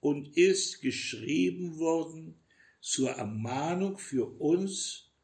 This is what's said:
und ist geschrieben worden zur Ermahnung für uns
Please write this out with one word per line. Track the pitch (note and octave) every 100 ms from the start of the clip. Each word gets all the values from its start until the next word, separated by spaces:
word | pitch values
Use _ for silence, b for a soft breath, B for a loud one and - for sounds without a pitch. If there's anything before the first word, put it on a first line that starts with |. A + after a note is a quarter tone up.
und | D3 C#3+ C#3+ -
ist | F#3 F#3+ - -
geschrieben | C3+ A#2 - A2+ A2+ D#3+ F3+ F3 F3+ D#3
worden | E3 E3 D#3+ D#3+ D#3+ - b b b b
zur | - - C3
Ermahnung | B2+ G#2+ A2 A#2 C3 D#3 F3+ G3 F#3+
für | - C3 A2+ -
uns | D3+ F3 G3 F#3+ - - _ _